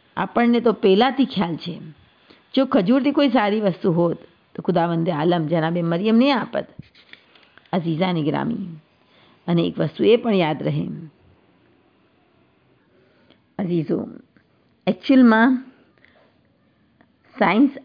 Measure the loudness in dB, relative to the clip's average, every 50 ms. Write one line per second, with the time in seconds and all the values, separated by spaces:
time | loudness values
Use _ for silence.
0 | _ _ _ -8 -8 -4 -2 0 2 2 2 2 2 0 0 2 2 2 4 4
1 | 2 2 2 0 -2 -2 0 -4 -4 -4 -6 -8 -10 -12 -12 -12 -16 -18 -20 _
2 | _ _ _ _ _ _ -20 _ _ _ -2 -2 0 2 0 0 2 2 2 2
3 | 2 0 2 2 2 2 2 2 0 0 0 0 0 -2 -4 0 -2 0 0 2
4 | 0 0 -2 -6 -12 _ _ _ _ _ _ -8 -4 -2 0 0 0 0 -2 -2
5 | -2 -2 -2 -2 0 0 0 0 0 -2 -2 -2 -2 -2 -2 -2 -2 -2 -2 -2
6 | 0 2 4 4 4 4 2 -2 -4 -4 -6 -8 -8 -8 _ -20 -20 _ _ _
7 | _ _ -20 _ _ _ _ -20 _ _ _ -20 _ _ -6 -4 -2 -2 -2 -2
8 | -2 -2 -2 -2 -2 -2 -2 -2 -4 -4 -6 -8 -10 -12 -14 -18 _ _ _ _
9 | _ _ _ _ _ _ _ _ _ -2 0 0 0 -2 -4 -4 -6 -6 -2 0
10 | 2 2 2 2 2 -2 0 0 0 -2 -4 -4 -6 -4 -4 -4 -6 -8 -10 -12
11 | -16 -18 _ _ _ _ _ _ _ _ _ _ _ _ _ _ _ _ _ _
12 | _ _ _ _ _ _ _ _ _ _ _ _ _ _ _ _ _ _ _ _
13 | _ _ _ _ _ _ _ _ _ _ _ -8 -6 -2 -2 -2 -2 -2 -4 -4
14 | -6 -10 -14 -20 -20 _ _ _ _ _ _ _ _ _ _ _ _ -4 -4 -4
15 | 0 4 6 6 8 8 6 6 4 4 2 -2 -4 -12 _ _ _ _ _ _
16 | _ _ _ _ _ _ _ _ _ _ _ _ _ _ _ _ _ _ _ _
17 | _ _ _ _ _ _ _ -2 0 0 4 2 2 2 0 -6